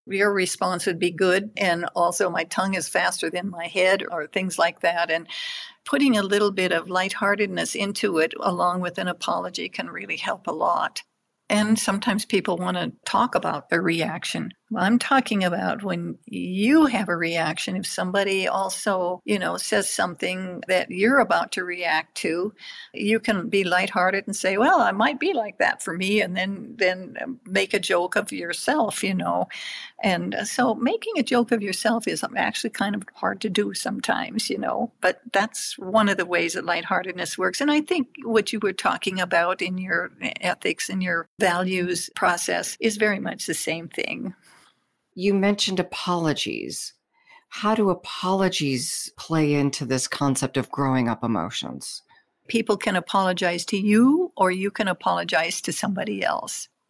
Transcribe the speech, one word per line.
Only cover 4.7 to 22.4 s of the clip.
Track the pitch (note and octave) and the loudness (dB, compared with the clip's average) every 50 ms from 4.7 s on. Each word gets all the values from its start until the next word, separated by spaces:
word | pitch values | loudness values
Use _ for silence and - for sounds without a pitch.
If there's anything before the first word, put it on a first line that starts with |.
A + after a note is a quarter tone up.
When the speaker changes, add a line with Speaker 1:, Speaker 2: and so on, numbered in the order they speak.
| E3 - | 0 0
Speaker 1:
that. | - E3+ F3 E3+ E3+ E3+ | 0 0 2 2 0 2
And | D#3+ E3 E3 - - - - - - - - - - _ - | 0 -2 -2 -4 -10 -10 -8 -8 -8 -10 -12 -14 -18 _ -6
putting | - C#4+ C#4 C#4+ C4+ A3+ G#3 | -2 2 4 4 6 4 4
a | |
little | G3 F#3+ G3+ G#3 G#3 G3+ | 2 2 2 2 2 2
bit | G3 F#3+ F#3 F3+ | 2 2 0 2
of | F3 E3 - F#3 | 0 0 -2 0
lightheartedness | F3+ F#3 F#3 G3 - - A3 G3+ G3+ G#3 G#3 G3 F3+ E3+ E3 - - | 0 0 0 0 -2 0 2 2 2 2 0 -2 -2 -2 -4 -4 -2
into | E3 G3+ G3+ G3+ - - G3+ F3 D#3 | -4 -4 -4 -2 -2 0 0 2 4
it, | D#3+ D#3+ - - | 2 2 0 -2
along | - F3+ F3+ F3 F3 F3+ F3+ F3+ | -2 0 0 2 2 2 2 0
with | F3+ F3 F3 G3 | -2 -4 -4 -4
an | F#3+ F3+ | -4 -4
apology, | F3 - - F#3 F3+ F3+ F3+ F#3 F#3 F3+ F3 F#3+ | -4 -4 -2 -2 -2 -2 -2 -4 -6 -6 -8 -8
can | - - F3+ F3 | -6 -8 -8 -8
really | F3 F3+ G3+ G3+ E3 D#3 | -8 -10 -8 -8 -8 -6
help | - - G3 F#3 - | -4 -6 -6 -4 -4
a | - | -6
lot. | D#3 D#3+ F3 F3 E3+ - D#3 D#3 - - - _ _ _ _ _ _ _ _ - | -4 0 0 2 2 0 0 -4 -6 -8 -16 _ _ _ _ _ _ _ _ 0
And | G#3 G#3 G#3 G#3 A3 - | 0 2 4 4 2 2
sometimes | - - G3 G3+ - A#3+ G3 G#3 - | 2 0 0 0 0 0 0 0 0
people | - G#3+ F#3+ F3+ G#3 F3+ E3+ | 0 0 0 2 0 -2 -2
want | F3+ F3+ F3+ | 0 -2 -2
to | F3 F3 - - _ - | -2 -2 -4 -6 _ -8
talk | - - A3 A3+ - - | -2 0 2 2 2 2
about | - - - - C#3+ - - | 0 0 0 -4 -4 -2 0
a | F3 E3+ | 0 2
reaction. | F#3 E3+ E3+ E3 D#3 - D#3+ F3+ - - - E3 D#3 F3+ - _ _ - A3 | 2 2 0 0 0 -2 -4 -6 -6 -6 -6 -6 -6 -8 -10 _ _ -6 -2
I'm | F#3 F#3 G3+ A#3+ A#3+ | 0 2 4 4 4
talking | - - C#4 C4+ C4 - G#3+ G3 F#3 | 4 4 2 2 2 2 0 0 0
about | F3 E3+ F#3+ F#3 F3+ - - | 0 0 0 -2 -2 -2 -2
when | G3+ F#3+ F3 E3+ E3+ E3+ E3+ - - | -4 -4 -4 -4 -4 -6 -8 -10 -14
you | - - F#3 F3+ F3+ F#3 G3 G#3 B3 D4 D#4+ D4+ | -12 -8 -8 -6 -4 -2 2 4 6 8 8 6
have | C4 A3+ G3+ G3 F3 | 6 4 0 0 0
a | F3 | 0
reaction, | E3 E3+ E3 E3+ E3 D#3+ D#3 E3 - - - F#3 | 0 0 0 0 0 0 0 -2 -4 -4 -4 -4
if | F#3 F#3 | -4 -4
somebody | - - F#3 F#3 F#3 F#3 G3 G3 G3 G3 F#3+ F#3 | -4 -4 -4 -2 0 0 0 2 2 2 0 0
also, | - - F#3+ G3 F#3+ - - - G#3+ G3 F#3 F3+ F3 F3+ F3+ - | 0 0 0 -2 -2 -4 -4 -2 0 0 0 0 -2 -2 -4 -2
you | - G#3 F#3+ | -2 0 0
know, | F3+ E3+ F3 | 0 -2 -4
says | F#3 - - A3 G3+ F#3+ - | -4 -2 0 0 0 0 0
something | - - F#3+ F3 E3 - F3+ F3+ F#3 F#3 F#3+ F#3 F3+ - - - | 0 0 -2 -2 -2 -4 -4 -4 -4 -4 -6 -8 -8 -8 -2 0
that | F#3 F3+ - - | 0 0 0 0
you're | F3 F#3 G3+ A#3 C#4 C#4 | -2 2 4 4 6 6
about | A3 - E3+ E3+ E3+ - | 4 4 4 2 2 0
to | - F#3+ F3+ | -4 -6 -6
react | F3+ F3 F3+ F3 E3+ D#3+ D#3+ E3 _ - | -6 -6 -4 -2 0 0 0 -2 _ -8
to, | - - E3+ D#3+ F3 | -4 -2 -2 0 0